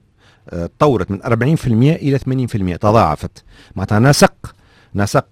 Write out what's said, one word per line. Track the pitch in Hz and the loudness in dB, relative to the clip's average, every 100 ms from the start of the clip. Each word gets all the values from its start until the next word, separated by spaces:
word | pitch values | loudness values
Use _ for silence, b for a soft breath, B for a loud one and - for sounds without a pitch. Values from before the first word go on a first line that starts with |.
| _ b b b - | _ b b b -12
آه، | 87 85 | -8 -8
تطورت | - 151 113 87 | -2 0 0 -2
من | 95 | -6
أربعين | 127 113 123 160 | -4 -2 0 0
في | 127 | 0
المية | 110 135 165 | 2 2 2
إلى | 147 135 | -2 -2
ثمانين | - 131 120 | -2 -4 -4
في | 110 | -4
المية، | 92 85 | -4 -2
تضاعفت. | 107 113 87 76 90 - b b b - | 2 4 4 0 -6 -14 b b b -10
معناتها | 92 107 | -2 2
نسق، | 127 143 190 - - - b b b 98 | 4 4 0 -4 -20 -20 b b b -4
نسق، | 101 139 - | -2 -2 -4